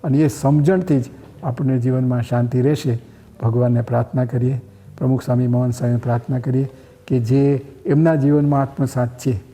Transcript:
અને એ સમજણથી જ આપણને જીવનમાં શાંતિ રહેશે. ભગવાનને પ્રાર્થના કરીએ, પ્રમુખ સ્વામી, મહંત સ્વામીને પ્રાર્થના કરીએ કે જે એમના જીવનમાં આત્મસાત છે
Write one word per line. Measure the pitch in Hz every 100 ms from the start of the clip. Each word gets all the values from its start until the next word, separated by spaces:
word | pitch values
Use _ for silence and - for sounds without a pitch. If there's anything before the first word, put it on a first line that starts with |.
અને | 160 135
એ | 151
સમજણથી | - 139 147 147 190 180 139
જ | 117 - - -
આપણને | - 123 135 131
જીવનમાં | 123 127 127 123
શાંતિ | 113 120 120 127
રહેશે. | 131 147 135 117 - - - -
ભગવાનને | 117 117 123 120
પ્રાર્થના | 113 120 117 131
કરીએ, | 123 120 127 131 - - - -
પ્રમુખ | 127 131
સ્વામી, | - 123 123
મહંત | 123 127
સ્વામીને | 120 123 120
પ્રાર્થના | 123 117 - 127
કરીએ | 131 127 135 - - - -
કે | 127
જે | 113 135 139 135 - - -
એમના | 147 165
જીવનમાં | 156 139 147 143 139
આત્મસાત | 135 - 131 127 120 123
છે | 135 101 -